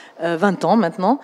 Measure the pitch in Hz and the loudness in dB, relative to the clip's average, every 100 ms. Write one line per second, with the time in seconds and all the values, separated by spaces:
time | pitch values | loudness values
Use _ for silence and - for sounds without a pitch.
0 | - - 165 165 202 175 165 220 170 165 | -20 -8 -4 0 0 0 2 2 2 0
1 | 185 277 | 0 -2